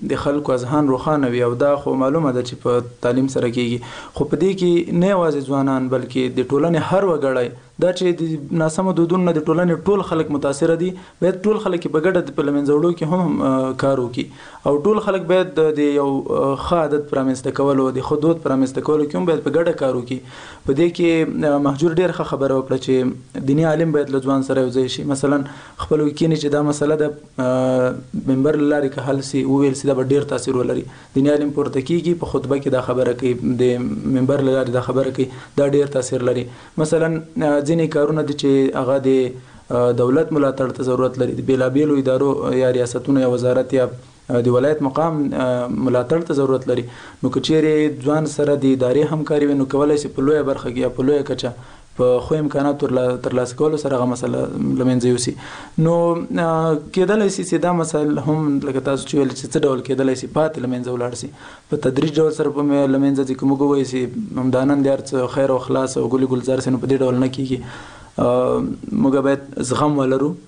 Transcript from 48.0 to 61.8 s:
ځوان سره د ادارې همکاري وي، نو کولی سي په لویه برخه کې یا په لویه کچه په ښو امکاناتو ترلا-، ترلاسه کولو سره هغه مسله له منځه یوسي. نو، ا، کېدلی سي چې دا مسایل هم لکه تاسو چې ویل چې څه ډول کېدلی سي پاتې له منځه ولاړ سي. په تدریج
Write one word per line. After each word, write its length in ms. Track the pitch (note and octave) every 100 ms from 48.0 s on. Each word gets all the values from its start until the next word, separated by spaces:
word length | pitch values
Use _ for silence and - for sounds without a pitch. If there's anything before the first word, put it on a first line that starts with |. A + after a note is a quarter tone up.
ځوان 220 | B2+ D3+ D3+
سره 280 | - C#3+
د 100 | C#3+
ادارې 480 | C3+ B2+ B2 C3 D3+
همکاري 340 | D#3 D3 D3+ D3
وي، 80 |
نو 100 | C#3
کولی 320 | C3 C#3 D3 D3
سي 120 | C#3+
په 140 | -
لویه 200 | C3+ D3+
برخه 280 | C3+ C3+ C#3+
کې 60 | A#2+
یا 120 | B2+
په 140 | B2
لویه 200 | C3 D3
کچه 280 | C#3 B2+ B2+ A#2 - - - -
په 240 | B2 B2 A#2+
ښو 80 | D#3
امکاناتو 480 | D3+ C#3 C#3 C#3+ C#3
ترلا-، 300 | B2+ B2+ B2
ترلاسه 340 | C3 B2 B2 -
کولو 200 | D3+ D#3
سره 200 | C#3+ C3
هغه 80 |
مسله 340 | B2 A#2+ B2+ B2 B2+ - C#3 C3+
له 60 |
منځه 220 | B2+ B2+ B2
یوسي. 260 | B2 B2 - - - - -
نو، 160 | D#3+ E3+ E3+
ا، 600 | E3+ - F3+ E3 D#3+ D#3+ D#3 D3+
کېدلی 360 | - F3+ G#3+ G3+
سي 160 | G3
چې 180 | F3 E3+
دا 100 | E3+
مسایل 460 | F3 D#3+ D#3 D3+ D3+
هم 420 | C3 D#3 D#3 C#3
لکه 160 | C#3+ C3
تاسو 280 | C3 C3+ A#2
چې 60 |
ویل 140 | D3+ C3
چې 180 | A#2+ -
څه 60 | -
ډول 160 | C#3+ B2+
کېدلی 340 | B2+ B2+ C3+
سي 120 | B2+ B2+
پاتې 320 | - D#3 D#3
له 100 | B2
منځه 200 | B2 B2
ولاړ 260 | B2 A#2+
سي. 140 | B2 - - - - _
په 60 |
تدریج 400 | D3